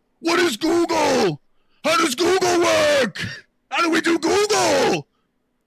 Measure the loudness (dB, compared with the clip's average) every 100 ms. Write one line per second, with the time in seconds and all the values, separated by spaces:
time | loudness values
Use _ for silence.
0 | _ _ -2 0 0 0 0 0 0 0
1 | 0 2 0 -2 _ _ _ _ -2 0
2 | 0 0 0 2 2 0 2 2 2 2
3 | -2 -6 -12 -12 -18 _ _ -4 0 0
4 | 0 -2 0 0 2 2 2 2 0 -2
5 | -6 _ _ _ _ _